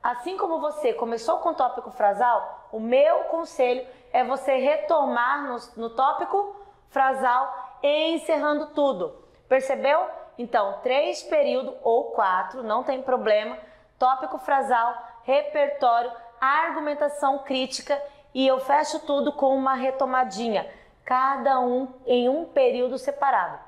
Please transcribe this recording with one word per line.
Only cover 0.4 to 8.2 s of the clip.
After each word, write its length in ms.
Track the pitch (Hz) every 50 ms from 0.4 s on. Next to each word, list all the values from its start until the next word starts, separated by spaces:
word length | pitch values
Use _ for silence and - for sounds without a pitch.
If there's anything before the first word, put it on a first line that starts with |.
| 403 349 330 311
você 320 | 269 302 294 302 294 240 214
começou 440 | - 240 226 233 226 226 - 330 -
com 120 | - 339
o 40 | 311
tópico 360 | - 262 240 - 247 - 214
frasal, 760 | - - 214 202 196 208 247 240 233 202 - - - - - -
o 80 | - 220
meu 440 | 220 233 247 262 285 320 349 - -
conselho 640 | - - 330 330 - - - 254 247 247 254 254 - - - - -
é 120 | - 254 247
você 320 | 233 269 269 269 285 262
retomar 880 | 247 254 285 302 302 302 302 339 302 285 254 240 233 240 254 277 294 285
no, 140 | 269 247 233 - - -
no 140 | 240 226 233
tópico 680 | 226 - 262 285 311 - 359 - - 392 403 403 - - - - _ _ _ _
frasal 920 | - 277 269 269 262 202 226 247 240 254 269 - - - - - - -
e 320 | - 285 294 302 320 320 330
encerrando 540 | 311